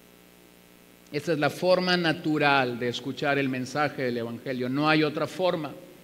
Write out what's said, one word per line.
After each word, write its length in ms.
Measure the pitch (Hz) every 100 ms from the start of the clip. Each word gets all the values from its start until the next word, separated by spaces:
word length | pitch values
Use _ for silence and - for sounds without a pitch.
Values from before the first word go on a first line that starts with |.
| - - - - - - - - - - -
Esta 220 | 147 165
es 40 | 151
la 140 | 147
forma 440 | - 180 185 180 180
natural 840 | 165 165 160 151 147 139 127 120
de 80 | 123
escuchar 480 | 120 139 - 151 139
el 100 | 139
mensaje 540 | 131 127 147 147 147
del 160 | 127 120
evangelio. 500 | 117 117 143 127 123
No 220 | 135 151
hay 140 | 156
otra 240 | 151 151 147
forma. 440 | - 180 175 143 - - -